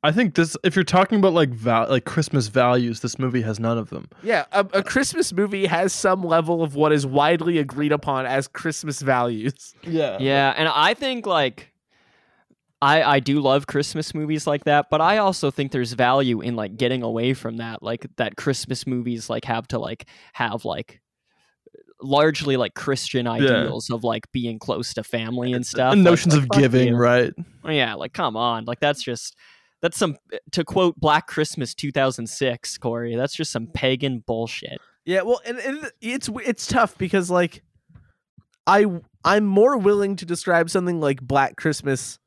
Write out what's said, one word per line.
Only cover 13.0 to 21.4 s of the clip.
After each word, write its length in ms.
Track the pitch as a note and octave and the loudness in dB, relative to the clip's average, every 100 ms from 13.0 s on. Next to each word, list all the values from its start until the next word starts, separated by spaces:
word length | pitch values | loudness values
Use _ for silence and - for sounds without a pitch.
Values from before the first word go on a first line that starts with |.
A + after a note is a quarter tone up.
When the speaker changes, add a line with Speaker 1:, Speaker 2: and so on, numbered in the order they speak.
Speaker 3:
I 180 | A#2+ C#3+ | 4 2
do 200 | C3 C#3+ | 2 0
love 260 | C#3 C#3 C#3 | 4 2 2
Christmas 480 | D3 D3 D#3 D3+ | -4 -4 -6 -8
movies 320 | D#3+ D3+ D#3 D#3 | -6 -4 -4 -2
like 180 | D3 | -2
that, 220 | D3+ D3 C#3+ | 2 2 2
but 100 | D#3 | 2
I 180 | E3 A3+ | 2 2
also 320 | G3 F#3 D3 | 2 0 -2
think 220 | - C#3 | -2 -4
there's 220 | C3+ A#2+ | -4 -4
value 460 | A#2 B2 C3+ C3+ A2+ | 0 2 4 2 0
in, 140 | A#2+ | -4
like, 220 | A#2+ G#2 A2 | -6 -8 -2
getting 260 | B2 C3 | -2 -2
away 320 | A#2 A2+ B2 | -4 -2 -2
from 220 | B2+ A#2 A2+ | -2 -6 -10
that, 260 | A#2 A2+ | -10 -10
like, 240 | G#2 A#2+ - - | -8 -8 -10 -6
that 180 | A2+ - | -6 -4
Christmas 500 | - C3+ - C3 - | -4 -4 -4 -8 -4
movies, 420 | B2 A#2+ A#2 - | -4 -4 -6 -6
like, 180 | A2+ - | -8 -4
have 200 | A2+ - | -6 -4
to, 120 | A#2+ | -6
like, 260 | - F#2+ - - - | -6 -10 -16 -20 -20
have, 300 | - A#2+ A2 | -6 -4 -4
like, 360 | - D#2+ A#2 - _ _ _ _ | -6 -8 -8 -16 _ _ _ _